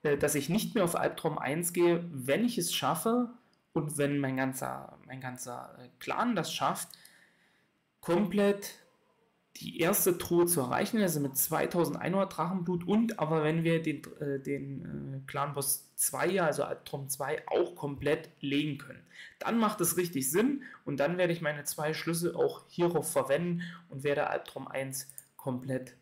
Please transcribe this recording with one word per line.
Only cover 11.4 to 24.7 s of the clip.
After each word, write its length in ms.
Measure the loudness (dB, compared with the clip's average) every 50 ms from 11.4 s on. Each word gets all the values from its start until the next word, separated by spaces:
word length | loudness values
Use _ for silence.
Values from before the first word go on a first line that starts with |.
| -2 0 2 0 0 2 2 2 2 2 0 -4 -2 0 2 2 0 0 -2
Drachenblut 500 | -4 -2 -2 -2 -2 -2 -2 -2 -2 0
und 340 | 2 2 4 4 2 0 -2
aber 220 | 0 0 2 2
wenn 220 | 2 2 2 2 2
wir 180 | 2 2 2
den, 200 | 0 -2 -4 -4 -8 -16 -10 -6
äh, 220 | -4 -4 -4 -4
den, 840 | -4 -4 -4 -4 -6 -8 -10 -10 -10 -8 -8 -8 -8 -8 -10 -10 -10
äh, 40 |
Clan-Boss 640 | -8 -4 -4 -4 -2 -4 -4 -2 -2 -2 -4 -6 -14 _
zwei, 320 | -4 -2 -2 0 0 0
ja, 180 | 2 2 4 2
also 200 | 2 2 0 -2
Albtraum 420 | -2 -4 -8 -8 -10 -8 -8 -6
zwei, 340 | -8 -6 -4 -4 -4 -4 -6 -4
auch 260 | 0 2 2 2 0 -2
komplett 560 | -8 -6 -6 -6 -2 2 0 0 0 -2 -14 -14 _
legen 360 | -4 0 0 2 0 0 -4
können. 280 | -6 -10 -14 -16 -18 -20 _ -20 -20 -20 -20 -12 _
Dann 200 | -2 0 2 4
macht 200 | 4 4 2 2
es 160 | 0 2 2
richtig 340 | 0 0 0 -2 -2 -2 2
Sinn 340 | 4 4 4 4 2 0 -4 -12 -18 -12 _
und 160 | -6 0 0
dann 180 | 2 2 2
werde 140 | 2 2 2
ich 80 | 2 0
meine 240 | 0 -2 -2 -2 -6
zwei 300 | -6 -4 -2 -2 -2 -2
Schlüssel 420 | -2 -2 -2 -2 0 0 0 2
auch 280 | 2 2 2 2 -4 -14
hierauf 420 | -10 0 2 2 4 4 2 0 2
verwenden 520 | 0 0 2 4 2 2 2 0 0 -2 -4 -8 -12 -14 -16
und 160 | _ -12 -4 0
werde 260 | 0 0 2 0 0
Albtraum 380 | -2 -4 -6 -8 -10 -10 -10
eins 420 | -6